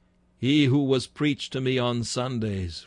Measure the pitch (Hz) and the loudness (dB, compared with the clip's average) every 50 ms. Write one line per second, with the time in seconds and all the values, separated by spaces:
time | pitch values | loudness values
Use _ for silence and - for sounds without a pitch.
0 | _ _ _ _ _ _ _ _ 113 127 143 151 143 131 127 147 143 131 131 131 | _ _ _ _ _ _ _ _ 0 2 4 4 4 4 4 2 4 2 2 2
1 | 113 - _ - 151 151 143 - - - - 135 131 131 131 127 120 120 120 120 | 0 -2 _ -2 0 0 0 -2 -6 -8 -6 -4 -2 -2 0 0 0 0 -2 -2
2 | 113 104 - 127 123 131 131 117 107 107 101 95 92 85 85 - - | -4 -4 -4 -4 -4 -4 -4 -4 -4 -2 -2 -4 -4 -6 -8 -12 -16